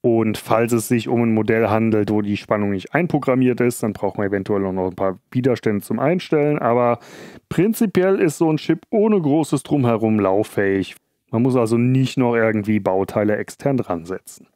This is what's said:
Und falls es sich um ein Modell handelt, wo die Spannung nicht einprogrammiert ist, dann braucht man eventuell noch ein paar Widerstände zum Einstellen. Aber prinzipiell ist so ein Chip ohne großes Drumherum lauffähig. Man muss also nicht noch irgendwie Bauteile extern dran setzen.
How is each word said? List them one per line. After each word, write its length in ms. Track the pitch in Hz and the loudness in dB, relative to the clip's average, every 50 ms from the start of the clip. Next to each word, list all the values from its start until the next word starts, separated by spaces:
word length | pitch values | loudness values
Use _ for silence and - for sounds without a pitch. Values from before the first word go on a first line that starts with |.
Und 380 | - 123 117 113 113 110 104 - | 2 2 2 2 2 0 -2 -4
falls 320 | - - 113 110 117 113 | -2 -2 0 0 2 2
es 160 | 120 117 107 | 0 -2 0
sich 220 | - 127 117 110 - | 0 -2 -2 0 0
um 160 | 123 117 120 | 0 0 2
ein 100 | 117 110 | 2 2
Modell 340 | 110 107 104 113 113 113 101 | 0 2 2 2 2 2 2
handelt, 400 | 104 110 113 113 110 107 104 101 107 | 2 2 2 2 2 0 0 0 0
wo 100 | 104 104 | -2 0
die 140 | 101 104 | -2 -4
Spannung 340 | 98 - - 117 104 104 101 | -4 -2 -2 -2 -2 0 -2
nicht 240 | 101 92 87 - - | -4 -4 -6 -2 -2
einprogrammiert 640 | 143 180 165 - 147 127 - 127 127 131 123 123 113 | -2 0 0 -2 -2 0 0 2 2 2 2 2 2
ist, 220 | 123 123 120 - - | 0 0 0 -2 -4
dann 120 | 110 101 | -4 -4
braucht 220 | - - 98 - | -2 -6 -4 -4
man 120 | - 104 98 | -2 -4 -2
eventuell 320 | 101 98 95 - 107 98 | -2 -4 -2 -2 -2 -2
noch 300 | 98 95 92 95 92 92 | -2 -2 -2 -2 -4 -4
ein 40 | 87 | -2
paar 240 | - 98 95 92 92 _ _ - | -2 -2 -2 -2 -6 _ _ -4
Widerstände 500 | 131 123 135 120 107 - 113 104 101 - | 0 0 0 0 0 0 -2 -2 -2 -4
zum 160 | - 110 110 | -4 -4 -2
Einstellen. 640 | 123 143 175 185 - - - 151 147 147 147 147 | 0 0 0 -2 -2 -2 0 0 2 0 0 0
Aber 400 | 143 117 117 123 120 120 120 - - - - - - - - - _ _ | 0 0 2 2 2 2 0 -2 -6 -20 -20 -20 -20 -20 -20 -20 _ _
prinzipiell 720 | - - 170 220 220 - 233 208 - 185 180 190 190 - | -2 0 0 0 2 0 -2 0 2 2 2 2 2 2
ist 180 | 202 165 139 - | 2 0 2 0
so 100 | 170 160 | 0 0
ein 100 | 156 151 | 0 0
Chip 240 | - - 160 160 - _ | 0 0 -2 -2 -2 _
ohne 300 | - 220 202 220 214 196 | 0 2 2 4 2 2
großes 440 | 160 143 139 160 156 - - 139 - | 2 2 2 2 0 0 -2 -4 -2
Drumherum 560 | - - 147 127 123 117 107 113 110 110 107 | -2 0 2 2 2 2 2 2 2 2 2
lauffähig. 760 | 101 95 95 101 107 - - - 101 98 98 98 92 - - - _ _ _ _ _ _ - | 2 2 2 2 0 -2 -2 -2 0 0 0 0 -2 -4 -8 -20 _ _ _ _ _ _ -2
Man 100 | 113 123 | 0 0
muss 140 | 135 127 | 2 2
also 200 | 131 117 110 113 117 | 2 2 2 2 2
nicht 380 | 120 127 131 131 131 123 - | 2 2 2 2 0 0 0
noch 200 | - 127 120 120 | 0 0 0 2
irgendwie 420 | 117 110 113 110 110 101 107 107 107 | 2 0 2 0 -2 0 0 -2 0
Bauteile 600 | 98 101 92 95 98 - - 113 104 104 107 107 | 0 0 0 0 -2 -2 -2 -2 0 0 0 -2
extern 380 | 104 - - _ - 139 139 | -4 -10 -12 _ -4 -2 -2
dran 280 | 123 - - 90 85 80 | -2 -2 -4 -6 -8 -6
setzen. 420 | 85 92 92 _ - - - - _ _ | -10 -12 -12 _ -18 -20 -20 -20 _ _